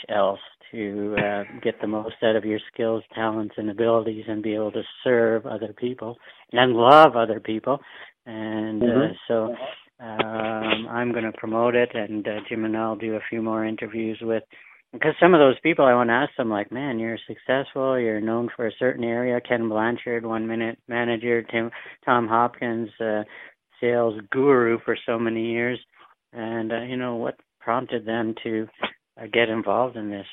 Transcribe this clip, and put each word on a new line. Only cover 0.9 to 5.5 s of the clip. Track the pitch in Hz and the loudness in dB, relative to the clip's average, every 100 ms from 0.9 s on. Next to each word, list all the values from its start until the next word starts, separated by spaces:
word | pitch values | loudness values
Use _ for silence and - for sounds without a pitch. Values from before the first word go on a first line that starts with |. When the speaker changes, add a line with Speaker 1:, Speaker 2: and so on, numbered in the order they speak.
| 104 104 104 | -4 -4 -2
Speaker 1:
uh, | 101 104 101 123 | -2 -2 -6 -6
get | 117 - | -6 -4
the | 104 | -4
most | 107 110 - | -4 -6 -2
out | 117 110 | 2 2
of | |
your | 107 107 - | 0 -4 -6
skills, | - 113 113 - | -4 -2 -2 -6
talents, | - 113 110 107 - | -4 -2 -2 -6 -6
and | 107 | -8
abilities | 101 117 117 110 110 110 | 0 2 2 2 -6 -6
and | 107 | -6
be | 107 | -2
able | 107 107 | -2 -2
to | 107 - - | -4 -10 -6
serve | 135 123 113 113 | 2 4 4 2
other | 131 | -2